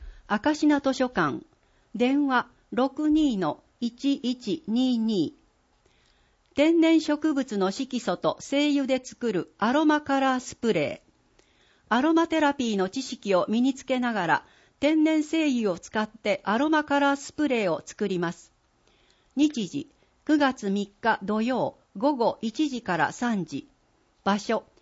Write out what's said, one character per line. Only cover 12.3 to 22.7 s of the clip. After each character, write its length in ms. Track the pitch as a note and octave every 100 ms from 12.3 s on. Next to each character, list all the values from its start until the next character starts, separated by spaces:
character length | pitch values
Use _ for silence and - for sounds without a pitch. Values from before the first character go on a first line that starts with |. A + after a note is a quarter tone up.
| D#4+
ラ 140 | D4
ピ 200 | C#4+ A#3
ー 20 | G3+
の 100 | F#3
知 140 | C4+
識 320 | C4 A#3 G3+
を 100 | F3+ -
身 100 | A3
に 140 | C4
つ 100 | C4
け 160 | - B3+
な 140 | B3
が 120 | G#3+ E3+
ら、 200 | D3 - _ _ _
天 240 | C#4+ D#4
然 180 | D#4 D#4
精 260 | D4+ D#4+ D4+
油 240 | A#3+ G#3
を 60 | F3
使 240 | - A3
っ 60 | G#3+
て 320 | - G#3+ F#3+
ア 140 | - A3
ロ 120 | D#4
マ 140 | D#4
カ 140 | D4+ C#4+
ラ 120 | C#4+
ー 40 | C#4
ス 180 | -
プ 140 | - D4
レ 200 | A#3+ F#3+
ー 40 |
を 100 | D#3
作 240 | - - G3+
り 100 | F3+
ま 140 | E3+
す。 200 | - - _ _ _ _ _ _ _ _ B3+
日 320 | D4+ C4+ F#3
時、 220 | C#3+ - _ _ _
九 140 | - D4+
月 320 | C4+ C4 G3+
三 200 | G3+ G3+ _
日 180 | A3+ -
土 200 | F#3+ G#3+
曜、 340 | A3+ A#3+ D3 - _ G3
午 180 | C4+
後 240 | C4+ G#3 -
一 300 | A3 B3+ D4+